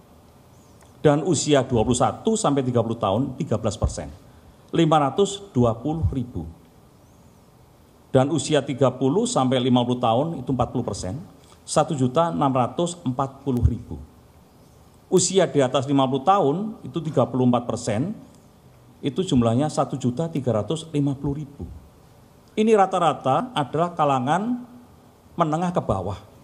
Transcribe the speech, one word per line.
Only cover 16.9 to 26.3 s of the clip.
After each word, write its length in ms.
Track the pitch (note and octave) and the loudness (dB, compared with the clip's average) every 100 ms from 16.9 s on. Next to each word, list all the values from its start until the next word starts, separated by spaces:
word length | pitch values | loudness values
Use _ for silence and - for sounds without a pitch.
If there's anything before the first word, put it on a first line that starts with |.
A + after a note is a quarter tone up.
| E3+ | -8
tiga 300 | D#3 C#3 A#2+ | -2 0 2
puluh 160 | B2+ B2+ | 2 2
empat 180 | B2 | 2
persen, 460 | - A2+ - G#2+ F3 A3+ - - - _ - - - - | 0 -6 -2 -2 -4 -8 -16 -20 -20 _ -20 -20 -20 -10
itu 240 | C#3+ C3 | -6 -4
jumlahnya 480 | F#3 C3 A#2 A#2 D3+ | 0 2 2 2 0
satu 240 | D3 D3 | -2 -4
juta 320 | C3+ B2 B2 E3 | -2 -4 -2 -4
tiga 240 | D#3 B2 | -4 -2
ratus 400 | G#2+ G#2 D#3+ - | -2 -2 -6 -6
lima 240 | D3 C#3+ | -2 -2
puluh 320 | C3+ D3+ C#3+ D3 | -2 -6 -6 -10
ribu. 160 | - - - - - - - - - - - | -14 -14 -16 -20 -20 -20 -20 -20 -20 -8 0
Ini 160 | A3 | 4
rata-rata 800 | G#3+ F#3+ F#3 E3 C3+ C3 C#3+ B3 | 4 4 4 2 2 0 0 0
adalah 400 | - C#3 D3 F3 | -4 -2 -2 -2
kalangan 720 | E3+ D3+ C3+ B2 E3+ A3 B3 - - - - - _ - - | 0 0 2 0 0 -2 -6 -8 -20 -20 -20 -20 _ -8 -2
menengah 320 | E3 D#3 F3+ | 0 0 -2
ke 100 | F3+ | -2
bawah 380 | - G2 F2 G2+ - | -2 -2 -4 -8 -12